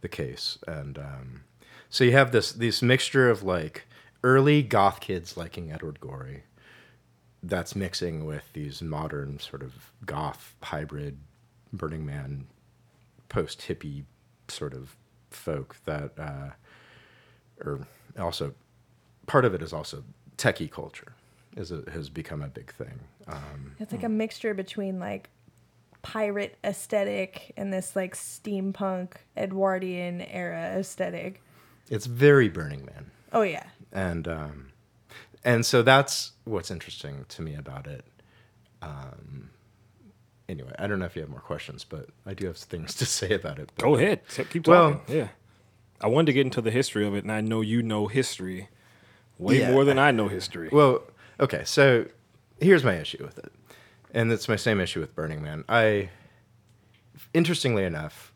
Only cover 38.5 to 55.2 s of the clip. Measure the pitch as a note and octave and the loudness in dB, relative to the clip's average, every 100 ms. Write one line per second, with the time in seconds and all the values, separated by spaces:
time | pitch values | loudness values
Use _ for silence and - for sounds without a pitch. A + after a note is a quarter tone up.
38.5 | _ _ _ D#2+ C#2 C2+ B1+ - C2+ - | _ _ _ -14 -14 -14 -18 -16 -16 -18
39.5 | _ _ _ _ _ - _ _ _ _ | _ _ _ _ _ -20 _ _ _ _
40.5 | - B1+ - G2+ G2+ F2+ F2 D2+ C2 - | -12 -10 -8 -4 -2 -4 -6 -10 -12 -10
41.5 | D2+ - D2 - D#2 C2 _ - G2 F#2+ | -10 -10 -14 -14 -14 -14 _ -14 -8 -8
42.5 | E2 - F2 D#2 - B2 - F#2 G2+ - | -8 -12 -10 -10 -4 -2 -2 0 0 -2
43.5 | - - - B2 C#3+ E3+ G#3 - - - | -10 -12 -2 2 4 4 2 -4 -8 -4
44.5 | E3+ D#3+ F3 E3 C#3+ - D3+ A2 - _ | -2 8 10 10 4 -2 -2 -2 -8 _
45.5 | _ _ _ _ _ G#2 C3 E3 C3+ C3 | _ _ _ _ _ 2 4 4 4 2
46.5 | B2 A2+ A#2 C3+ G#2+ G#2 G2+ G2 A2 A2 | 2 0 2 0 0 0 0 -2 -2 0
47.5 | A2 A2 A#2 A2+ G#2+ G2+ A2+ B2+ - F#2 | 0 2 0 2 0 0 2 0 -2 -8
48.5 | F#2 G2 _ _ _ _ _ _ _ F#2 | -8 -12 _ _ _ _ _ _ _ 2
49.5 | C3+ B2 C3 C#3 C3+ C#3+ A#2+ G#2 G2 F2+ | 4 6 6 6 6 6 6 2 -2 -8
50.5 | F2 E2 C#3+ D3 B2+ - _ - - C3+ | -8 2 6 6 6 -2 _ -20 -2 0
51.5 | D2 - - C#3 A#2+ - - _ _ _ | 0 -2 6 8 8 2 -10 _ _ _
52.5 | _ F3 F#3 B2+ F2+ D2+ - - - - | _ 6 8 6 0 -4 -10 -14 -16 -20
53.5 | _ _ - - _ _ A2+ A2+ A2+ - | _ _ -20 -20 _ _ 0 2 2 0
54.5 | A2 - G#2 F2+ - D2+ - | 0 2 2 0 -2 -6 -6